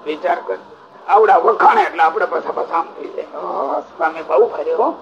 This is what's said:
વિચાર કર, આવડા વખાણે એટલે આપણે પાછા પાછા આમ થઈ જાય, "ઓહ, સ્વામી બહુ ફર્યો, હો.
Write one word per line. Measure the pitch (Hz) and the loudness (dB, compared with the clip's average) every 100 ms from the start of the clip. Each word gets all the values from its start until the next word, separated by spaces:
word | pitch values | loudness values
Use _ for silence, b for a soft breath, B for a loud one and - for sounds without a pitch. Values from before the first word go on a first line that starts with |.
વિચાર | 151 156 175 170 - | -8 -6 -4 -4 -4
કર, | - - - - - - | -10 -12 -20 -20 -18 2
આવડા | 202 214 - | 4 6 6
વખાણે | 220 220 180 220 | 4 4 4 4
એટલે | - 170 | 0 2
આપણે | 160 214 175 | 2 2 -2
પાછા | 165 - | -2 -4
પાછા | - - 165 | -6 -4 -4
આમ | - | -4
થઈ | - - | -12 -12
જાય, | - - 147 | -12 -12 -10
"ઓહ, | 185 190 196 - | -8 -6 -4 -4
સ્વામી | - - 160 160 | -8 -4 -4 -4
બહુ | 151 165 - | 0 2 2
ફર્યો, | 160 156 165 | 0 -4 0
હો. | 269 330 | -2 -4